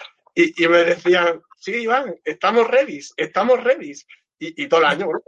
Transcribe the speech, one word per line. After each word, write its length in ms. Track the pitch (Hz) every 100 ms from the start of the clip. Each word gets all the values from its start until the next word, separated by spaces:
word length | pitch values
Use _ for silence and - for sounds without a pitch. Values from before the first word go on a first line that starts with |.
| - _ _
Y, 300 | - 170 170
y 40 | 165
me 100 | 170
decían, 560 | 170 170 180 180 170 165 _ _
"Sí, 140 | - 233
Iván, 380 | 226 247 262 165
estamos 440 | - 151 190 226 226
redis, 460 | 247 277 147 - -
estamos 460 | 156 180 226 247
redis". 420 | 226 269 147 139 - - _ _
Y, 260 | 165 160
y 40 | 143
todo 120 | 165
el 60 | 151
año, 200 | 143 190
"Bueno, 160 | -